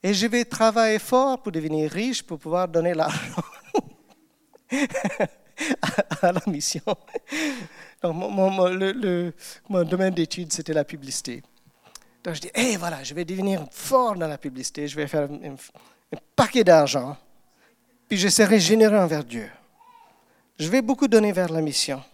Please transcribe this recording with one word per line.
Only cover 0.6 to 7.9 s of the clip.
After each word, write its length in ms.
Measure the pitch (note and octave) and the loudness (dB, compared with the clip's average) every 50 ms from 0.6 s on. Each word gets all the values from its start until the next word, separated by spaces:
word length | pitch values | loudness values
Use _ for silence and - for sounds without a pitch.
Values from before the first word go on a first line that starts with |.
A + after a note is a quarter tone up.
| A3 A3+ G#3+ A#3 A3+ A3 G#3+ G#3 | 2 4 6 4 4 4 2 0
fort 440 | - - B3+ B3+ C4 C4+ C4 B3 | 0 2 2 2 4 2 0 -2
pour 80 | - G#3+ | -4 -6
devenir 400 | D#3+ D#3+ D#3 D#3 D#3 D#3 D#3 D3+ | -6 -4 -4 -2 -2 -2 -2 -2
riche, 320 | - F3+ A3+ B3+ B3 - | -2 -4 -4 -4 -4 -6
pour 160 | - - E3+ D3 | -8 -10 -14 -12
pouvoir 300 | - D#3 E3 F3+ F#3 F3 | -6 -4 -2 -2 -2 0
donner 240 | D#3+ E3+ E3 F3 | 0 0 2 2
l'argent 500 | F3 D#3 D#3+ D3+ D#3 D3+ - - - E3+ - - - - _ - - G#4 - - - _ _ _ - _ _ _ _ _ _ _ _ - _ _ | 0 0 0 -2 -2 -6 -8 -8 -8 -8 -8 -8 -16 -20 _ -2 -2 -2 -2 -2 -20 _ _ _ -20 _ _ _ _ _ _ _ _ -20 _ _
<laughs> 0 | |
à, 1600 | B3 C#4 C#4+ - - C4+ - G3 - - G#3 - - _ _ _ _ - D4+ D#4 C4 - - - - - - - E3 - - | -2 -2 -2 -2 -2 -4 -4 -4 -2 -2 -4 -4 -4 _ _ _ _ -8 -4 -4 -4 -2 -4 -4 -2 -2 -4 -4 -4 0 0
à 60 | F3 | 0
la 100 | F3+ F3+ - | 0 0 -4
mission. 360 | G#3 E3+ C#3+ - - - E3+ - G#3 G3 - _ - - A#4 _ - C#4+ D#4 D#4+ D4+ C4+ A#3+ F#3 D#3+ - - - - | -4 -4 -4 -4 -6 -6 -6 -4 -4 -6 -6 _ -14 -14 -14 _ -8 -6 -4 -4 -4 -6 -8 -12 -16 -18 -20 -20 -20